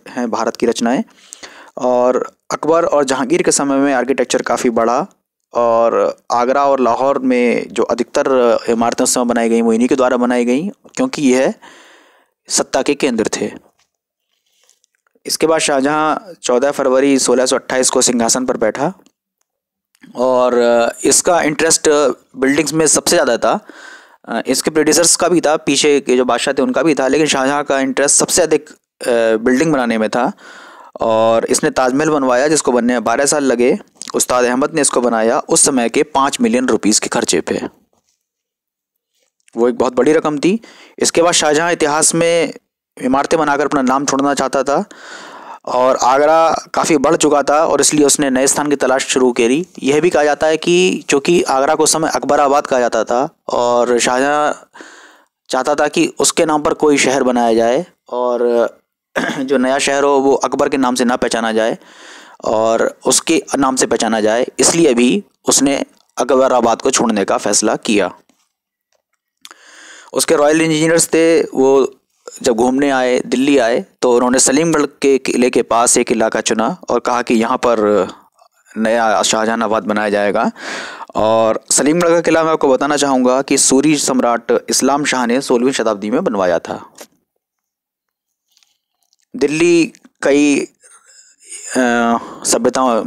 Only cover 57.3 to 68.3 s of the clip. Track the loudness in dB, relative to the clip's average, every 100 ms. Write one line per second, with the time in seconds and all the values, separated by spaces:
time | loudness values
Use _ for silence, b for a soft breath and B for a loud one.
57.3 | 2 2 2 2 0 -4 _ -10 -6 -4
58.3 | -2 0 0 0 -4 _ _ _ -8 -6
59.3 | -6 -2 -2 0 -2 -2 0 2 2 2
60.3 | 2 0 -2 -2 0 0 0 0 0 -2
61.3 | -2 -2 0 -2 -4 B B B B B
62.3 | B -4 0 2 0 -2 -4 -2 -2 0
63.3 | -2 -2 -2 -2 0 -2 0 -2 0 0
64.3 | 0 -2 -2 0 2 2 2 2 0 -6
65.3 | _ -4 0 0 -2 -6 _ _ -6 0
66.3 | 2 2 2 0 0 -2 0 0 0 -2
67.3 | -2 -2 -2 0 -2 -2 -2 -2 -6 _